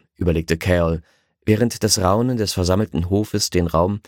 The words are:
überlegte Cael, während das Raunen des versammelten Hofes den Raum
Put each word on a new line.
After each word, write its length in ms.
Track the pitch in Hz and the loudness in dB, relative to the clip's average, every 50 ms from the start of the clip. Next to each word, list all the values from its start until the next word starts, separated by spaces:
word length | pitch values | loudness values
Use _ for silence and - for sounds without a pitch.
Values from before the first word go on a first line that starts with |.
| - _ _ | -16 _ _
überlegte 420 | - 92 87 80 80 80 - 82 82 | -2 0 0 0 0 0 -2 -4 -2
Cael, 440 | - 95 90 87 85 82 82 80 - _ _ _ _ _ _ _ _ | 0 0 0 2 2 0 0 -2 -6 _ _ _ _ _ _ _ _
während 380 | - 107 104 120 117 - - - | 0 2 2 2 0 -2 -2 -2
das 160 | 104 - 110 | -2 0 0
Raunen 380 | 92 90 98 110 120 127 127 117 | 2 2 2 2 0 0 -2 -2
des 160 | 107 95 - | -2 -2 -2
versammelten 560 | 95 90 87 92 101 107 - - 82 87 90 | -2 0 2 2 0 0 -2 -2 -4 -2 0
Hofes 400 | 98 101 107 - - 101 - - | 0 0 0 0 -2 -4 -4 0
den 180 | - 90 85 82 | 0 0 0 2
Raum 340 | - 80 87 95 101 104 - | 2 2 2 2 0 -4 -8